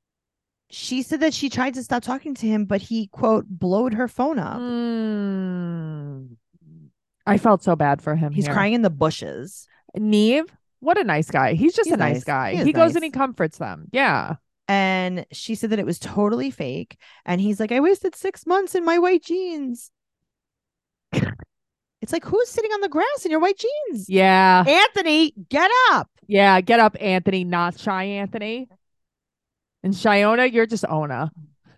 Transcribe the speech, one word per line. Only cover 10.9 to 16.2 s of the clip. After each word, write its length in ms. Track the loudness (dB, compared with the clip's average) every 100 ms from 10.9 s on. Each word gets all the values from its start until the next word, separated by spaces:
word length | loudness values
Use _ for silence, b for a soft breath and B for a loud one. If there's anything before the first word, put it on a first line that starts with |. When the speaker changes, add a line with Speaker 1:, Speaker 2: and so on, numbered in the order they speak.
| 0
Speaker 2:
a 60 |
nice 260 | 2 0 0
guy. 240 | 0 2
He's 200 | 2 2
just 120 | 2 0
Speaker 1:
He's 60 |
Speaker 2:
a 20 | 0
nice 200 | 0 -2
Speaker 1:
nice. 80 |
Speaker 2:
guy. 280 | -2 -2 -2
Speaker 1:
He 60 | 0
is 60 | 0
Speaker 2:
He 60 |
goes 200 | 4 4
and 20 | 2
Speaker 1:
nice. 80 |
Speaker 2:
he 60 | -4
comforts 460 | -4 -4 -2 -4 -4
them. 300 | -10 -10 -6
Yeah. 440 | -2 0 0 -2 -8 _ _ -2
Speaker 1:
And 540 | 0 2 0 -2 -6 -10
she 220 | -14 -10
said 160 | -6 -4
that 80 | -2
it 80 | -2
was 120 | -6
totally 520 | -6 -2